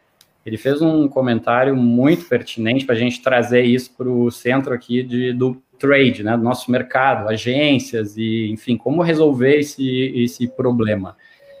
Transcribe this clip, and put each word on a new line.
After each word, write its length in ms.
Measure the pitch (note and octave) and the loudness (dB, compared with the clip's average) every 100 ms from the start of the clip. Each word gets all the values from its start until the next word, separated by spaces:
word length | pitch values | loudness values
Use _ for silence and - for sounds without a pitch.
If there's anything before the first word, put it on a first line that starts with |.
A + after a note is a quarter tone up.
| _ _ _ _ | _ _ _ _
ele 120 | A2+ A2 | -10 -6
fez 260 | C3 D3 | -2 0
um 260 | D#3+ D#3 C#3 | 2 2 0
comentário 680 | C3 B2+ A#2 A#2+ A#2+ C3+ C3 | 0 0 0 0 2 2 2
muito 480 | A#2+ A#2+ C#3 F3 | 2 4 2 2
pertinente 600 | - A#2+ - - A2 C3+ | 0 -4 -4 -6 -2 -2
pra 120 | C4+ A2+ | 0 -2
gente 260 | B2 A#2+ | -2 -2
trazer 400 | C3 B2 A2+ B2 | 0 0 2 2
isso 320 | B2 B2+ B2 - | 4 0 -2 -8
pro 320 | B2+ B2 A#2+ | -4 0 0
centro 440 | - A#2+ C#3 C3+ | -2 -2 -2 -2
aqui 280 | B2 - B2 | -8 -4 -4
de, 300 | B2+ B2 B2+ | -2 -4 -4
do 300 | B2 C3 B2+ _ - | -2 -2 -4 _ -4
trade, 460 | C#3 C#3 C3 G#2+ | 2 4 4 2
né, 120 | G#2 A#2 | -2 0
do 60 | |
nosso 300 | A#2 A#2+ - | 0 -2 -2
mercado, 560 | B2 - C3 C3+ A#2 G#2+ | -2 0 0 2 0 -2
agências 880 | A2 A#2+ C3+ D3+ C3+ - A2+ G#2+ A2 | -4 -2 0 2 0 0 -6 -6 -6
e, 340 | A2+ A2+ G#2+ | -4 -2 -4
enfim, 260 | G#2+ - A2+ | -6 -4 -4
como 240 | B2 D#3+ | -2 0
resolver 600 | E3+ D#3 D#3 B2+ B2+ D3 | 0 4 4 4 4 2
esse, 520 | D3 - C3 B2+ C3 B2+ | 0 -4 -4 -2 -2 0
esse 320 | A#2+ - A#2+ | -2 -2 -8
problema. 680 | - B2+ A#2+ G#2+ G2+ F#2 - _ _ - - | -2 -2 0 0 -2 -6 -14 _ _ -20 -20